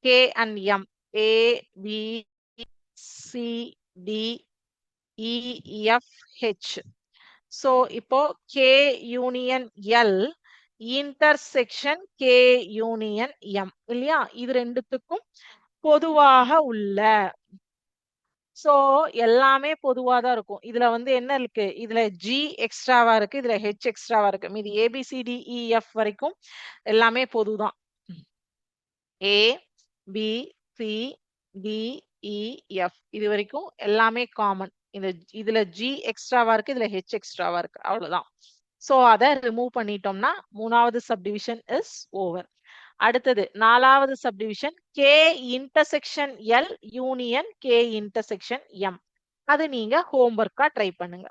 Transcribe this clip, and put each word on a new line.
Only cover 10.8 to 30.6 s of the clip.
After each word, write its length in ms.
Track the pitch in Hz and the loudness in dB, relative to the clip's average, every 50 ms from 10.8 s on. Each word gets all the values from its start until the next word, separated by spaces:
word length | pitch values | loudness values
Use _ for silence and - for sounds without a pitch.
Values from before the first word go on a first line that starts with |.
| 220 233 247 277 | -10 -6 -6 -6
intersection 1000 | 285 285 269 _ 302 302 294 - - - - 277 240 - - - - 285 302 349 381 _ _ _ | -6 -8 -2 _ 4 4 4 2 -2 -4 -2 -2 -2 -2 -6 -8 -4 -4 -4 -4 -8 _ _ _
K 60 | 277 254 247 247 254 247 247 247 208 170 214 214 226 | 2 4 6 6 6 6 4 4 0 -4 -6 -6 -4
union 440 | 226 226 220 220 214 208 208 240 277 - _ - 202 196 196 196 | -4 -4 -6 -6 -6 -4 -6 -6 -8 -10 _ -14 -8 -6 -6 -6
M 40 | 185 _ _ _ - | -6 _ _ _ -10
இல்லையா? 260 | 233 247 254 285 320 302 247 - - 233 | -8 -6 -2 -2 -2 -2 -2 -4 -8 -12
இது 100 | 247 240 262 247 | -8 -2 -2 -2
ரெண்டுத்துக்கும் 680 | 240 240 240 254 - _ 269 247 _ _ 339 427 _ _ _ _ _ - - _ _ _ _ _ - | -2 -2 -6 -8 -8 _ -10 -10 _ _ -10 -10 _ _ _ _ _ -20 -20 _ _ _ _ _ 2
பொதுவாக 760 | 311 302 311 330 330 311 302 294 277 262 254 247 247 302 320 311 262 | 4 4 4 4 2 4 6 8 8 8 8 6 6 4 2 2 2
உள்ள. 300 | 226 214 208 202 196 196 214 220 220 208 196 180 - _ _ _ _ 190 _ _ _ _ _ _ _ _ _ _ _ _ _ _ _ _ _ _ _ - | -4 -6 -6 -4 -4 0 2 4 4 4 2 -2 -8 _ _ _ _ -20 _ _ _ _ _ _ _ _ _ _ _ _ _ _ _ _ _ _ _ -2
So, 100 | - 302 285 277 277 269 269 285 320 - - 233 233 | 4 4 6 6 6 6 4 4 2 0 -2 0 2
எல்லாமே 460 | 226 226 247 269 269 269 269 277 294 320 - - | 4 6 6 6 6 4 4 2 -2 -6 -2 -2
பொதுவா 320 | 277 254 247 254 247 247 247 233 | -2 -2 -2 0 0 0 2 2
தான் 100 | 254 247 | 0 -2
இருக்கும். 260 | 226 196 _ 202 - _ 226 | -2 -4 _ -14 -16 _ -8
இதுல 180 | 214 240 240 240 233 | -2 0 2 2 0
வந்து 160 | 233 240 269 262 254 | 0 -2 0 -2 -2
என்ன 120 | 240 254 277 262 | 0 -2 -4 -4
இருக்கு? 260 | 247 233 _ 226 208 196 - - | -4 -6 _ -4 -4 -4 -4 -8
இதுல 180 | 233 214 226 233 226 214 190 170 175 | -10 -4 -2 -2 -2 -2 -4 -8 -8
G 140 | 208 254 277 294 302 - - - | -4 -4 -4 -4 -6 -6 -8 -8
எக்ஸ்ட்ராவா 460 | 226 - - - - 254 240 240 233 226 220 | -8 -8 -10 -2 2 4 4 6 6 4 2
இருக்கு, 200 | 208 202 - 277 | 2 -2 -6 -6
இதுல 140 | 254 240 226 202 214 208 | -4 -2 -2 -2 -2 -6
H 140 | 208 _ - 254 | -8 _ -6 -8
எக்ஸ்ட்ராவா 380 | 208 - - - 233 214 208 202 | -8 -8 -8 -2 0 2 2 2
இருக்கு. 160 | 196 190 196 170 190 | -2 -2 -8 -10 -10
மீதி 140 | 214 208 208 202 214 226 | -10 -10 -6 -2 -2 -2
A, 20 | 233 233 | -2 -2
B, 80 | 269 254 - | -6 -12 -10
C, 120 | 277 254 240 240 | -10 -10 -8 -8
D, 80 | 247 247 - - 247 | -10 -10 -12 -12 -12
E, 40 | 240 233 226 226 226 214 | -10 -4 -2 -2 -2 -2
F 40 | _ _ 220 | _ _ -4
வரைக்கும் 340 | 220 214 202 _ - 320 392 _ _ - - - - - - _ _ - | -4 -4 -4 _ -8 -8 -8 _ _ -20 -20 -20 -20 -20 -20 _ _ 0
எல்லாமே 300 | 214 220 233 226 226 247 262 247 - | 2 4 4 4 2 0 -4 -4 -2
பொதுதான். 400 | 233 214 202 214 202 214 214 - _ _ _ _ _ _ _ 180 160 - _ _ _ _ _ _ _ _ _ _ _ _ _ _ _ _ _ _ _ | -4 -4 -4 -4 -6 -6 -6 -8 _ _ _ _ _ _ _ -20 -20 -20 _ _ _ _ _ _ _ _ _ _ _ _ _ _ _ _ _ _ _
A, 200 | 190 196 202 202 214 226 262 349 _ _ _ _ _ _ _ _ _ - 190 | -2 0 2 2 2 2 0 -2 _ _ _ _ _ _ _ _ _ -12 -8
B, 40 | 214 214 220 220 240 269 - _ _ | -6 -6 -4 -6 -6 -8 -12 _ _